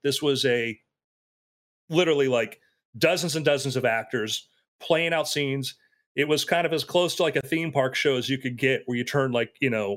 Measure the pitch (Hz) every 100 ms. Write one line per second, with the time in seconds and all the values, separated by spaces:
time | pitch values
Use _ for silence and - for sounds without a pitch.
0 | 143 131 151 131 131 120 117 107 _ _
1 | _ _ _ _ _ _ _ _ - 160
2 | 165 143 135 123 113 - _ _ _ 110
3 | 160 180 165 156 147 143 139 127 120 113
4 | 107 123 107 - - _ _ _ - 165
5 | 170 165 147 151 143 139 127 - _ _
6 | _ 139 147 147 - 170 165 156 - 180
7 | 175 - 165 143 131 160 165 139 131 131
8 | 147 131 123 131 131 120 131 131 - 123
9 | 120 143 135 120 117 - 135 110 101